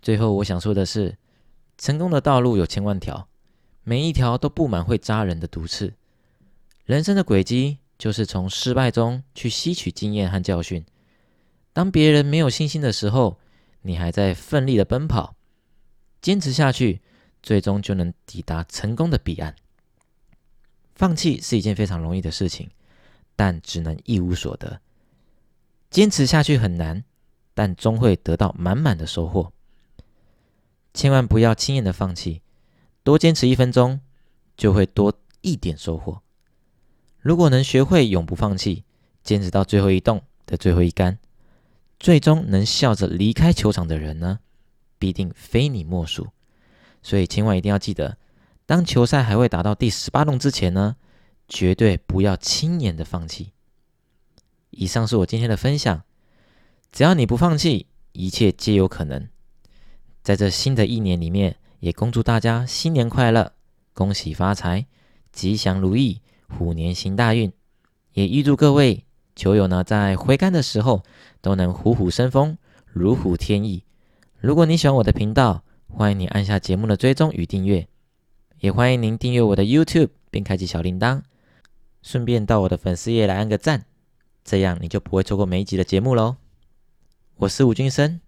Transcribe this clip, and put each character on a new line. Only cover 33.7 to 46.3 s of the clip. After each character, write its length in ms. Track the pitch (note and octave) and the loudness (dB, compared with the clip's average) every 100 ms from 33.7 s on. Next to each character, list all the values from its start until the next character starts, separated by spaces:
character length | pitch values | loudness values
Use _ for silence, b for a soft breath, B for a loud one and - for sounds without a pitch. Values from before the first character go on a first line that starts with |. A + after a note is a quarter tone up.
钟， 280 | B2 B2 C3+ - _ _ _ _ _ | 4 2 0 -10 _ _ _ _ _
就 160 | G#2+ | 2
会 140 | G2+ F#2+ | 4 2
多 260 | - G2+ - _ _ | 2 0 -2 _ _
一 160 | F#3 D#3 | -6 -4
点 200 | F2+ D2 | -6 -8
收 220 | - D#2+ | -8 -8
获。 240 | - - _ _ _ _ _ _ _ _ _ _ | -8 -12 _ _ _ _ _ _ _ _ _ _
如 180 | - E3+ | 0 4
果 140 | E3 | 6
能 120 | B2+ | 4
学 200 | C3 C3 | 4 2
会 240 | C3+ F#3 A#2+ | 4 4 4
永 180 | F#2 | 2
不 120 | E2 F2 | -2 -2
放 200 | G#2+ F#2+ | -2 -2
弃， 280 | - F2+ - _ _ _ | -4 -4 -8 _ _ _
坚 180 | - G#2 | -2 0
持 80 | F#2 | 2
到 140 | G2 | 0
最 160 | F#2+ G#2 | 2 4
后 100 | G2 | 4
一 80 | F#2 | 2
动 240 | - G#2+ - _ - | 2 -2 -6 _ -8
的 100 | F2 | -2
最 160 | F#2 | 2
后 80 | F2 | 4
一 120 | F2 | 2
杆， 260 | - F2+ G2 _ _ _ _ _ _ _ _ | 2 0 -2 _ _ _ _ _ _ _ _
最 220 | - D#3 | 4 6
终 240 | D3+ D#3 C3 | 6 2 2
能 180 | F#2+ | 0
笑 300 | G#2 - C#3 | 0 0 2
着 140 | G#2 F#2+ | 2 0
离 240 | E2+ G#2 | 0 0
开 200 | A#2 D#3+ | 4 2
球 200 | G2+ G#2+ | 4 2
场 160 | G2 E2 | 0 -2
的 100 | D#2 | -4
人 220 | D2+ D#2 | -6 -6
呢， 180 | F2 G2+ _ _ _ _ _ _ | -4 -6 _ _ _ _ _ _
必 160 | F#2+ | -4
定 200 | F2+ F#2 | -2 -6
非 320 | - - A#2 D3 | -8 -2 0 0
你 160 | B2 | -2
莫 240 | D#2+ F2+ E2 | -4 -4 -4
属。 220 | - - | -8 -10